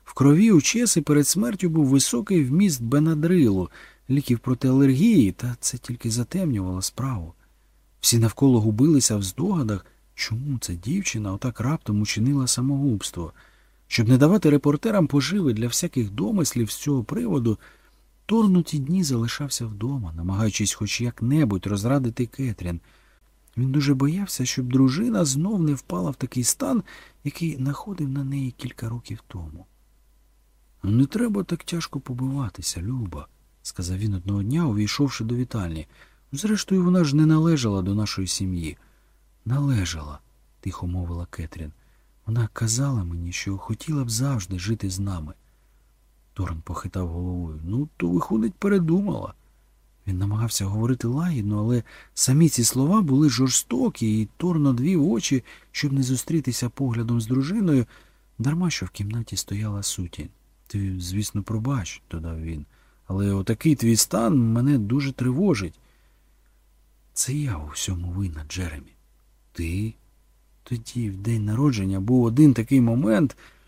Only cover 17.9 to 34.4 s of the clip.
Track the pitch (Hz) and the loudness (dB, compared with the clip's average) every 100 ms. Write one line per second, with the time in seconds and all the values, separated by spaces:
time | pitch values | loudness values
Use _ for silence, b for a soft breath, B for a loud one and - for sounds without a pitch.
17.9 | b b _ - 220 214 180 160 151 135 | b b _ -2 2 4 4 2 -2 0
18.9 | 190 156 120 117 - 143 - 117 101 120 | 0 2 0 0 -4 -6 -6 -8 -6 -4
19.9 | 139 90 80 87 98 110 - 101 - 104 | -4 -6 -6 -4 0 0 0 -2 -4 -4
20.9 | - 120 - 117 151 131 98 95 101 113 | -4 -6 -4 0 2 2 0 -2 -2 0
21.9 | 139 123 120 117 - 131 101 87 85 - | 0 0 -4 -6 -4 -6 -6 -6 -8 -10
22.9 | b b b _ _ _ - 131 139 143 | b b b _ _ _ -4 -2 0 2
23.9 | 131 139 180 202 - 127 - 123 131 135 | 2 2 0 -4 -4 -4 -4 0 4 4
24.9 | 143 240 214 156 135 185 214 156 139 - | 4 0 2 0 0 0 2 2 0 -4
25.9 | 175 170 135 127 127 117 - - 247 - | -4 -4 -4 -6 -2 -2 -2 -2 -2 -4
26.9 | B B B 143 - 165 127 131 139 - | B B B -10 -6 -4 -2 -4 -4 -8
27.9 | 190 139 139 135 139 131 - 123 - 113 | -6 -4 -4 -4 -4 -6 -8 -12 -10 -8
28.9 | 117 - 110 - 92 78 82 92 _ _ | -8 -10 -14 -14 -14 -14 -16 -20 _ _
29.9 | _ _ _ _ _ _ _ _ _ 95 | _ _ _ _ _ _ _ _ _ 0
30.9 | 113 143 208 240 202 180 165 - 170 - | 2 2 0 -2 -2 -4 -6 -6 -6 -6
31.9 | 147 - 120 131 139 110 - - 90 95 | -8 -8 -6 -4 -4 -6 -6 -8 -8 -6
32.9 | 131 98 78 - _ _ _ - - 87 | -6 -6 -10 -14 _ _ _ -14 -8 -6
33.9 | 92 107 98 92 101 | -4 -2 -4 -2 -2